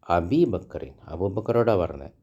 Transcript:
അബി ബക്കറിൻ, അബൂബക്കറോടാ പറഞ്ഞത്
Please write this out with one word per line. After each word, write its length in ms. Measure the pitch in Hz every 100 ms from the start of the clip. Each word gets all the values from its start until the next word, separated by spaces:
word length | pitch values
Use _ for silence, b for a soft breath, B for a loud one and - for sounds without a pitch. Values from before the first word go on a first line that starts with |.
| -
അബി 340 | 87 87 147 165
ബക്കറിൻ, 480 | 87 - - - - -
അബൂബക്കറോടാ 680 | 82 98 104 107 117 117 101
പറഞ്ഞത് 400 | 80 71 69 _